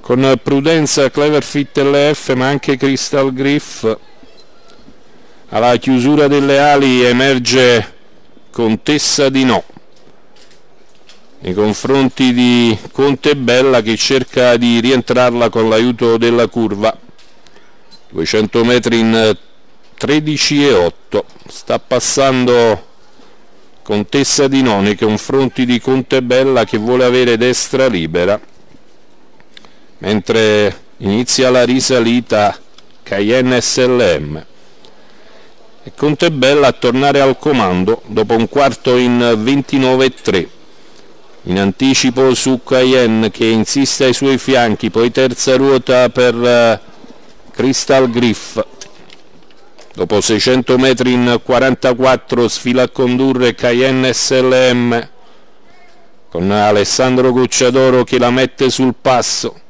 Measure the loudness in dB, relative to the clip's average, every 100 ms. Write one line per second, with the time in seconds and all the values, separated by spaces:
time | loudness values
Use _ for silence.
0 | -2 0 2 0 0 0 0 0 0 0
1 | 0 0 0 0 -2 -6 -4 -2 0 2
2 | 0 -2 -4 -2 -2 -2 -2 -2 0 -2
3 | -2 -2 -2 -2 -2 -2 -4 -6 -4 -4
4 | -10 -20 -20 -20 -20 -20 -20 -20 -20 -20
5 | -20 -20 -20 -20 -6 0 2 2 0 0
6 | 2 2 2 2 2 2 4 4 2 2
7 | 2 2 0 0 0 2 4 2 0 -16
8 | -20 -20 -20 -20 -16 -4 -2 -2 -2 -2
9 | -2 0 0 0 0 0 -4 -20 -20 -20
10 | -20 -20 -20 -20 -20 -20 -20 -20 -20 -20
11 | -20 -20 -20 -14 -8 -2 -2 -2 -2 0
12 | 0 0 0 2 2 2 2 -2 -6 -2
13 | 0 0 -2 -2 0 2 2 2 0 -4
14 | 0 -2 -2 0 2 2 2 2 2 0
15 | 0 0 0 0 -2 0 0 2 0 0
16 | 0 2 2 2 0 -2 -4 -2 -4 -4
17 | -18 -20 -20 -20 -20 -20 -20 -20 -20 -20
18 | -12 -6 -2 -2 0 0 2 2 0 0
19 | 0 2 0 -2 -8 -20 -20 -20 -20 -10
20 | -2 -2 -2 -4 -2 2 2 2 0 -4
21 | -6 -6 -6 -18 -20 -20 -6 -6 -2 -4
22 | -2 0 0 2 2 4 2 0 -6 -20
23 | -20 -20 -20 -20 -20 -20 -20 -20 -6 -4
24 | -2 -2 -2 0 0 2 0 0 0 0
25 | -2 -2 -2 -2 -2 -2 -2 -2 0 -2
26 | 0 -4 0 0 2 0 0 -2 -2 0
27 | 2 2 2 2 0 -2 -4 0 0 0
28 | -4 -2 0 -2 -6 -20 -20 -20 -20 -20
29 | -20 -20 -20 -20 -20 -20 -20 -20 -20 -12
30 | -4 -4 0 2 2 2 0 -2 -20 -8
31 | -4 -2 -2 0 2 2 2 0 0 0
32 | 0 -2 0 0 0 -2 -16 -20 -20 -20
33 | -8 -4 0 0 2 0 -2 0 0 2
34 | 2 0 -4 -12 -14 -20 -20 -20 -20 -20
35 | -20 -20 -20 -20 -20 -20 -20 -20 -20 -6
36 | -4 -2 -2 0 2 4 2 2 -2 0
37 | 0 2 0 0 -2 0 0 0 -2 -4
38 | -4 -4 -2 -2 0 0 0 0 -2 0
39 | 2 2 0 0 0 -2 -2 -2 0 0
40 | 0 -2 -4 -4 -4 -14 -20 -20 -20 -20
41 | -20 -20 -20 -18 -6 -2 -2 0 -2 0
42 | -2 0 0 0 -2 -4 -2 0 2 2
43 | 2 0 -2 -2 -2 0 -2 -2 -2 0
44 | 0 0 0 0 0 0 0 -2 -4 -2
45 | 0 0 -2 0 0 2 2 0 2 2
46 | 2 2 0 0 0 2 2 0 -6 -20
47 | -20 -20 -20 -20 -18 -4 -2 -2 0 2
48 | 2 0 -2 -4 -8 -8 -8 -12 -20 -20
49 | -20 -20 -20 -20 -20 -20 -20 -20 -20 -10
50 | -2 -2 0 0 0 0 2 2 2 0
51 | 0 0 0 -2 0 0 0 0 -2 0
52 | 0 0 -2 -2 -2 -2 -2 0 -2 -2
53 | -2 0 0 0 -2 0 -2 0 0 0
54 | -2 -2 -2 0 2 2 2 0 -2 -4
55 | -6 -20 -20 -20 -20 -20 -20 -20 -20 -20
56 | -20 -20 -12 -6 -2 2 2 2 0 0
57 | 0 2 0 0 0 0 0 2 2 2
58 | 0 0 0 0 -2 -2 -2 0 -2 -2
59 | -2 0 -2 -6 -8 -12 -20